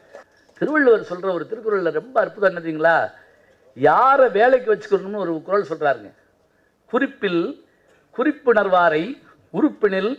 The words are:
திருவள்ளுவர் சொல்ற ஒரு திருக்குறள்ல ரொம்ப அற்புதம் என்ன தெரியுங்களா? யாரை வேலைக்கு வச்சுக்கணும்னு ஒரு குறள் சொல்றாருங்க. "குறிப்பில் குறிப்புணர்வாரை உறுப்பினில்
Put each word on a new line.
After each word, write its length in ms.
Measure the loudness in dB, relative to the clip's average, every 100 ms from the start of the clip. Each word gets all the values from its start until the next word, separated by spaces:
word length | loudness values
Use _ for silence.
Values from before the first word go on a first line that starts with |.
| _ -20 -20 _ _ -8
திருவள்ளுவர் 420 | -2 2 4 4
சொல்ற 320 | 0 -8 -4
ஒரு 140 | -6 -6
திருக்குறள்ல 400 | -8 -4 -2 -2
ரொம்ப 280 | -4 -4 -2
அற்புதம் 360 | -2 0 -2 -2
என்ன 40 |
தெரியுங்களா? 500 | -8 0 2 2 -2 -10 _ _ _ _ _
யாரை 540 | 0 2 4 4 4 4
வேலைக்கு 460 | 4 4 4 2
வச்சுக்கணும்னு 420 | -2 0 -4 -2 -8
ஒரு 260 | -6 -6
குறள் 240 | -2 -2 -2
சொல்றாருங்க. 420 | -2 -2 -2 -6 _ _ _ _ _ _ _ -4
"குறிப்பில் 800 | -2 -2 -4 -4 -2 -4 -8 _ _ _ _ _ -6
குறிப்புணர்வாரை 1080 | -6 -2 0 2 2 2 2 0 -4 -10 _ _ _
உறுப்பினில் 680 | -2 -2 0 -2 0 -4